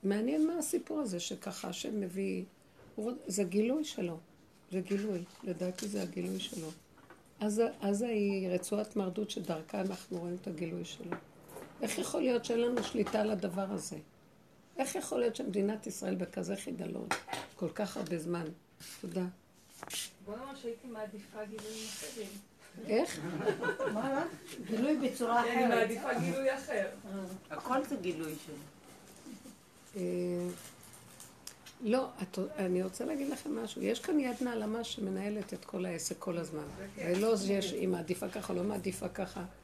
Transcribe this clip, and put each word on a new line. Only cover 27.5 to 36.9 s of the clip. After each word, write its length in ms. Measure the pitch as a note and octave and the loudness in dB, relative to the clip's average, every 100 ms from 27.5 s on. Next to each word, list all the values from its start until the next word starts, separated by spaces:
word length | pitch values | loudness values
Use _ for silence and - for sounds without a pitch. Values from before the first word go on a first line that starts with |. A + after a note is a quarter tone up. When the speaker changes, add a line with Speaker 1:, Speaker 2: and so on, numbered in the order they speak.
| - - C4 | -8 2 2
Speaker 4:
זה 120 | - C4 | 2 -2
גילוי 380 | F3+ D#3 D#3+ D3+ - | -2 -2 -4 -6 -8
שלו. 100 | C#3+ D3 - - - - - - A3+ - - - - - G3+ | -12 -12 -18 -20 -20 -20 -18 -14 -14 -14 -18 -20 -20 -10 -2
Speaker 1:
אה, 60 | F3+ F3+ F3 F3 F3+ F3 - - - - - - - - - - - - | 0 2 0 0 -2 -6 -12 -18 -18 -18 -18 -18 -18 -16 -16 -16 -18 -4
לא, 260 | A#3 B3 C4 - | 2 4 2 -4
את, 180 | F#3+ - G3 - | -6 -2 -2 0
אני 260 | F#3+ F3+ | 2 4
רוצה 220 | F#3 F#3 B3 | 2 -2 -2
להגיד 240 | D4+ C#4 | 0 0
לכם 340 | C4 D4 A3+ | -2 -2 -2
משהו. 180 | A3 - | -2 0
יש 180 | G3 A#3+ | 2 2
כאן 200 | - D#4 | 4 4
יד 160 | C4 A#3+ | 4 0
נעלמה 420 | B3 A#3 G#3+ A3 | 0 0 0 0
שמנהלת 680 | A3+ - G3 F#3+ G3+ G#3 G#3 | -2 -2 0 0 0 -2 -4
את 120 | F#3 - | -6 -4
כל 200 | F#3 F3+ | -2 0
העסק 340 | E3 - D#3+ | -2 -2 -4
כל 180 | - E3+ | -2 -2
הזמן. 260 | D#3 D3+ D3 - | -2 -4 -6 -8
Speaker 2:
זה 100 | G3 | -10